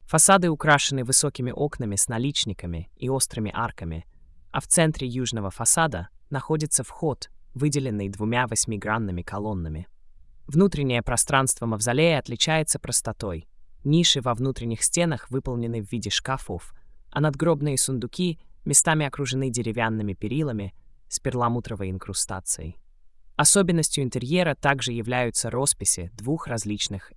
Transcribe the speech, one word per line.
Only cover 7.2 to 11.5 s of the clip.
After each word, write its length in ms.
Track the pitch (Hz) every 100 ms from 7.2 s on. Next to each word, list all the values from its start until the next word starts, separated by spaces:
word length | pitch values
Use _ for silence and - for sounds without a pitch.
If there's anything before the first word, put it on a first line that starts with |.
| - - -
выделенный 560 | 123 147 143 131 104 98
двумя 380 | 101 107 120 123
восьмигранными 760 | 110 - 107 107 113 104 87
колоннами. 680 | - 95 107 95 82 78 90 - - - - - -
Внутреннее 540 | 156 196 147 139 120
пространство 640 | 113 120 - 135 131